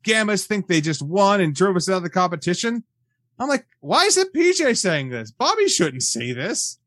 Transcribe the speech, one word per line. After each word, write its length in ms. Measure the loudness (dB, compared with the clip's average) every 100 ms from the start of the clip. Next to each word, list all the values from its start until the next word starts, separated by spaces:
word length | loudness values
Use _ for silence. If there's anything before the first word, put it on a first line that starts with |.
Gammas 420 | 0 0 2 0 -2
think 220 | -4 0
they 140 | 0
just 200 | 0 -2
won 400 | -2 2 4 4
and 120 | 2
drove 220 | 2 2 2
us 140 | 0
out 80 | -2
of 60 |
the 60 | -2
competition. 720 | 0 0 0 -4 -2 -2 -4 -8 _ _ _ _ -8
I'm 120 | -4
like, 160 | -4 -4 _
Why 260 | -2 2 4
is 120 | 2
it 160 | 0
P 200 | 2 2
J 200 | 2 2
saying 360 | 0 0 -2 -2
this? 220 | -8 -10
Bobby 360 | -4 0 2 2
shouldn't 360 | 2 0 0
say 280 | -4 -4 -4
this. 480 | -6 -6 -4 -6 -8